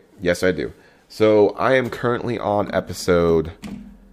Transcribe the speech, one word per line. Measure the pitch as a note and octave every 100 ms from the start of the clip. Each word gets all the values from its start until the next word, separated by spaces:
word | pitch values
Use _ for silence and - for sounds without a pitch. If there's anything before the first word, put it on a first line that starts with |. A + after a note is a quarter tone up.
| _ -
Yes, | E2+ F2
I | F#2
do. | D2+ A#1+ - _ _ _
So, | - A2 G#2+ G2+
I | - A2
am | C3 A#2+
currently | - A#2+ A#2+ A#2 A#2
on | G2 G#2 G2
episode, | F#2 - F2+ - F2 E2+ E2 D#2+ - - - - - -